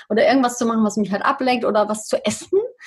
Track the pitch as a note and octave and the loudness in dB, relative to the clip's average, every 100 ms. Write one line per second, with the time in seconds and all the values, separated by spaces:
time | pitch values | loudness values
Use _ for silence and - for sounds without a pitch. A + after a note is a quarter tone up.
0 | - A3 A#3 C4+ B3 A#3+ A#3 A3+ G#3+ A3 | -4 2 4 4 2 0 -2 0 0 0
1 | F#3 G3 C4 C#4 B3+ B3 F#3+ G#3+ G#3+ G#3+ | -2 -2 -2 0 0 0 0 0 0 -4
2 | - - G#3+ A3 - F#4+ B4 - | -4 -2 -2 -6 -2 -2 -2 -10